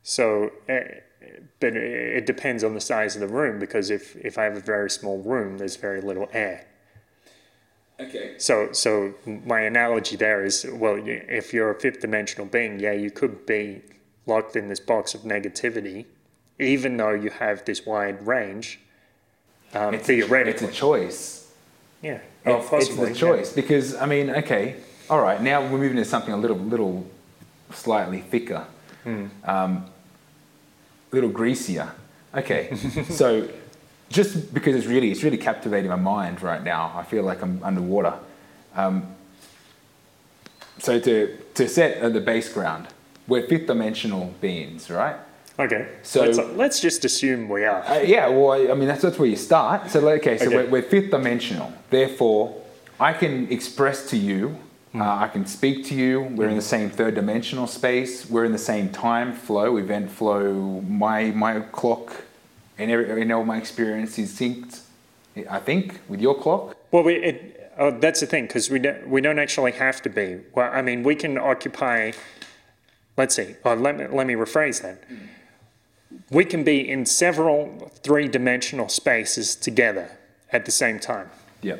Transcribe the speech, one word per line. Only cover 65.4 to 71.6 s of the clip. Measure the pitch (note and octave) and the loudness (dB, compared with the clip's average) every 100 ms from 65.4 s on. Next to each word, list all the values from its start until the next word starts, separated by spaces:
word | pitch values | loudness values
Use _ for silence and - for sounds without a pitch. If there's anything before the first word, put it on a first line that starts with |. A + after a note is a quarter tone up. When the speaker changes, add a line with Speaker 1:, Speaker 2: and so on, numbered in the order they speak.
| - | -8
Speaker 2:
I | G2 | -6
think, | C#3 F3 F#3+ - - | 0 0 -2 -12 -12
with | G2+ | 0
your | B2 | 2
clock. | C#3 D#3 F#3+ - - _ | 2 2 0 -2 -16 _
Speaker 1:
Well, | E3+ | 4
we, | E3 | 6
it, | E3+ - C3 - - - - | 2 0 -4 -14 -20 -16 0
oh, | C#3+ | 0
that's | A#2+ D3+ D#3+ | 4 2 2
the | D3 | 0
thing, | D#3 A2+ | -2 0
'cause | A#2+ G#2+ | -2 0
we | C3+ | 2
don't, | C#3 C#3 C3+ | 0 -2 0
we | C3+ | 2
don't | D3 D3+ | 4 2
actually | C#3+ - C3 | 0 2 0
have | - C3 - | 2 -2 0
to | A#2+ | -4
be. | G#2+ F#2+ F2+ - | -2 -4 -6 -4
Well, | - B2 | 0 0
I | C3 | 0
mean, | B2+ A#2+ | 0 2
we | B2+ | 2
can | D3+ D#3+ C3+ | 2 0 0
occupy, | C3 C3 | 0 0